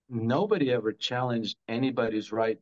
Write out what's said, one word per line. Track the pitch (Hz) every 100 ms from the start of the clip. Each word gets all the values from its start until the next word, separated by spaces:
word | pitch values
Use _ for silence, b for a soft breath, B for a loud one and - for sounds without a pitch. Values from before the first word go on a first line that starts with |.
| -
nobody | 117 113 139 208 196 135
ever | 120 107
challenged | - - 123 127 117 104 - -
anybody's | 113 131 123 113 107 101
right | 110 113 110